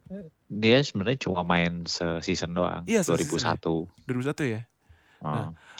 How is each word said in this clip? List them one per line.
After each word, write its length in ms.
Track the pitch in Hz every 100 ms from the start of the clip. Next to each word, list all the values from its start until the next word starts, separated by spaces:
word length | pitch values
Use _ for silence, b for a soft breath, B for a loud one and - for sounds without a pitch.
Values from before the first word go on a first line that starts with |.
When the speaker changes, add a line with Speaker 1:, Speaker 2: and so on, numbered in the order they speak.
| - 196 165 _ _
Speaker 1:
Dia 320 | 101 110 123
sebenarnya 380 | 143 104 95 135
cuma 220 | - 92
main 400 | 87 87 85 85
se-season 720 | 82 - 85 82 82 90 80
doang, 320 | 87 87 85 87
Speaker 2:
Iya, 160 | 226
se-season. 80 | 175
Speaker 1:
dua 80 | 82
ribu 180 | 87 80
satu. 380 | 131 - 87 80 78 -
Speaker 2:
Dua 120 | -
ribu 100 | 127
satu 180 | 127 151
ya? 180 | 143 110 117 _ _ - _ _
Speaker 1:
Oh. 80 | 151
Speaker 2:
Nah, 220 | 151 147 82 B